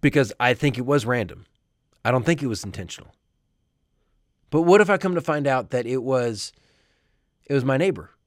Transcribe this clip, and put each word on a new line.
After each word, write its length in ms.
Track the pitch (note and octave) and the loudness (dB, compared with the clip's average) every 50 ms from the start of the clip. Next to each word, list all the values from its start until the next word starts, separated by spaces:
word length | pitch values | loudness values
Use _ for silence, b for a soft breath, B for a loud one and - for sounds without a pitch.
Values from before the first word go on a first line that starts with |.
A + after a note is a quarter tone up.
Because 320 | - C#3+ - D3 C3+ G#2 - _ | 2 2 4 2 0 0 0 _
I 160 | A#2+ B2 B2 | 0 0 2
think 240 | - - C#3+ B2 B2+ | 2 0 -2 -2 -2
it 80 | B2 | -2
was 180 | B2 C#3+ D3 A2 | 0 0 0 2
random. 420 | A#2 B2 B2 G#2+ E2 - - - _ _ _ _ _ _ _ _ _ _ _ _ | 0 -2 -2 -2 -6 -8 -18 -20 _ _ _ _ _ _ _ _ _ _ _ _
I 80 | A2+ | 0
don't 120 | B2 C3 A2+ | 0 2 2
think 180 | D#3+ F3 C#3 | 0 0 0
it 40 | C#3+ | -2
was 160 | B2+ A2 G2 | -6 -6 -6
intentional. 500 | - G2+ F#2+ - F#2 E2+ - - - - _ _ _ _ _ _ _ _ _ _ _ _ _ _ _ _ _ _ _ _ _ _ _ _ _ _ _ _ | -8 -10 -12 -12 -12 -14 -14 -18 -18 -20 _ _ _ _ _ _ _ _ _ _ _ _ _ _ _ _ _ _ _ _ _ _ _ _ _ _ _ _
But 120 | - D3+ | -2 0
what 180 | E3+ F3 F#3 G#3 | 4 6 6 6
if 80 | G#3+ F3+ | 6 4
I 100 | G3+ F#3 | 2 0
come 180 | - F#3+ F3+ | 0 -2 -2
to 40 | E3+ | -2
find 280 | D#3 - D#3 D3 C#3+ C#3 | -2 -2 -4 -2 0 0
out 220 | C3 C3 A2+ - | 0 0 -2 -2
that 140 | - B2 A#2+ | -4 -4 -4
it 180 | A2+ B2+ C3 A#2 | -2 -4 -4 -2
was, 480 | C3 C3 B2+ B2 A#2+ A2+ G#2 - - _ _ _ _ _ _ _ _ _ _ _ _ _ _ _ _ _ _ _ | -2 -2 0 0 -2 -4 -6 -10 -14 _ _ _ _ _ _ _ _ _ _ _ _ _ _ _ _ _ _ _
it 80 | _ C#3+ | _ -2
was 100 | C#3 A#2+ | 0 0
my 120 | C3+ C3+ | 2 0
neighbor? 340 | C3+ E3+ G3 D3+ G2 - - _ _ _ | 2 0 0 -2 -4 -10 -18 _ _ _